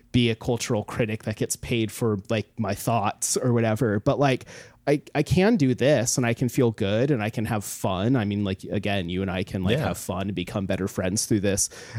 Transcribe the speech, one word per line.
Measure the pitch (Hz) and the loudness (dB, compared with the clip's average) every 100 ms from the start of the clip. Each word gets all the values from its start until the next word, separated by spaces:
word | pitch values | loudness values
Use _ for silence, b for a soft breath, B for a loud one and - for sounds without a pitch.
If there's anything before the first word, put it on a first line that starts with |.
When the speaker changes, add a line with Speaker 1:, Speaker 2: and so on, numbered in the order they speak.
| _ | _
Speaker 1:
be | 127 117 | 2 2
a | 110 | 2
cultural | - 117 - 110 | -2 -2 0 -2
critic | - - 113 110 | -2 -2 -2 -2
that | - 110 | -6 -4
gets | 120 - | -4 -4
paid | - 117 110 | -4 -2 -2
for, | - 117 101 - | -2 0 0 0
like, | 113 - - | -2 -2 -6
my | 104 104 | -4 -4
thoughts | - 113 104 - - - | 0 0 0 -2 -4 -2
or | 127 | 2
whatever. | 117 113 110 120 104 | 2 2 2 2 2
But, | 143 120 | 2 2
like, | 139 127 - B B B - | 2 0 -4 B B B 0
I, | 147 - 143 | 0 0 -4
I | |
can | 151 - 196 233 | 0 4 4 4
do | 131 123 | 4 4
this | 123 139 113 - | 4 4 2 0
and | 120 | 0
I | |
can | 117 123 | 0 0
feel | - 120 | 2 2
good | 107 98 107 135 | 2 0 2 2
and | 131 | 0
I | 107 | 0
can | 117 107 | -2 -2
have | 110 | -2
fun. | - - 107 92 107 135 | -4 -4 -2 0 2 2
I | 104 | 2
mean, | 104 | 0
like, | 101 95 - | 0 -2 -4
again, | 101 101 101 87 | -4 0 -2 -2
you | 90 | -2
and | 95 | -2
I | 90 | -2
can, | 92 101 | -4 -2
like, | 95 131 | 0 0
Speaker 2:
Yeah. | 107 | 0
Speaker 1:
have | 87 | -4
fun | - 92 98 | -6 -4 -4
and | 90 | -4
become | 87 104 95 | -4 -4 -2
better | 92 95 | -2 -2
friends | - 92 104 - | -2 -2 -2 0
through | 107 | 2
this. | 101 98 - B B | 2 0 -2 B B